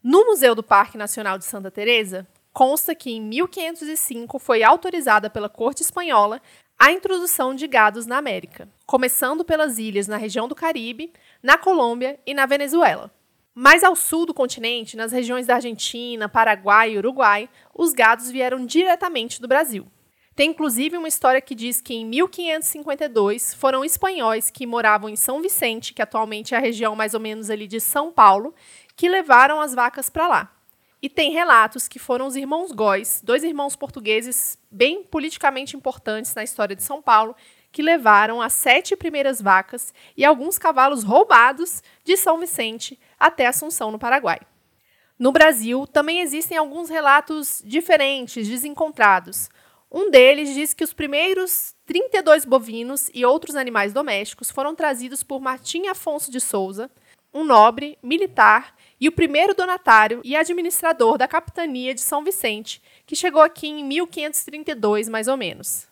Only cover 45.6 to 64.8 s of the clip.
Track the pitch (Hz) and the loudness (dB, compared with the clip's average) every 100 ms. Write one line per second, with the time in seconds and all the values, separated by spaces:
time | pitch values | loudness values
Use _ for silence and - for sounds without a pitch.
45.6 | 220 254 277 294 294 339 349 294 330 330 | -4 -6 -2 -2 0 -2 -4 -6 -4 -4
46.6 | 302 302 330 320 285 285 302 311 277 - | -4 -6 -8 -2 4 4 2 -8 -8 -10
47.6 | 208 269 339 311 277 277 247 - 208 247 | -4 -6 2 2 2 -2 -8 -8 -6 -6
48.6 | 294 285 320 294 214 185 175 185 - _ | -8 -6 -6 2 4 4 0 -12 -12 _
49.6 | _ _ _ 320 403 277 254 285 294 277 | _ _ _ -4 6 8 8 6 0 -4
50.6 | 302 - 320 - 302 285 349 381 370 - | -6 -4 -6 -6 -4 -2 0 -2 -2 -4
51.6 | - _ _ 339 508 403 320 311 269 262 | -8 _ _ -4 0 0 6 4 6 0
52.6 | 226 226 240 277 - 240 254 302 - 285 | 0 -10 -8 -6 -8 0 2 2 -2 -6
53.6 | 247 226 202 214 294 202 208 - - - | -2 -2 -2 -2 -2 -4 -6 -10 -10 -6
54.6 | 277 320 302 254 247 277 - 269 262 254 | -6 -2 -4 -4 -8 -12 -10 -8 -6 -8
55.6 | - 330 392 381 - 302 277 254 - 202 | -8 -8 -6 -8 -8 -8 -8 -8 -4 -4
56.6 | 190 196 254 _ _ _ _ 277 311 233 | -6 -8 -14 _ _ _ _ -8 4 6
57.6 | 220 233 294 302 240 330 381 - 214 214 | 6 4 -10 -12 -6 -4 -2 4 4 4
58.6 | - _ _ _ 285 330 330 285 381 403 | 0 _ _ _ -2 0 0 2 2 0
59.6 | 370 359 320 220 214 240 247 294 320 349 | -2 -2 6 6 6 -2 -4 -2 -2 -2
60.6 | 339 - 330 320 226 294 254 320 330 - | -4 -2 -2 2 2 2 0 -2 -6 -8
61.6 | 330 254 254 262 - 262 302 - 240 214 | -8 -6 -8 -6 -6 -4 -4 -4 -6 -6
62.6 | 220 - _ _ _ 302 359 302 311 339 | -10 -18 _ _ _ -4 0 4 4 2
63.6 | 302 302 285 294 339 330 302 294 - 302 | -12 -10 -6 -6 -6 -8 -8 -8 -8 -12
64.6 | 311 277 | -10 -4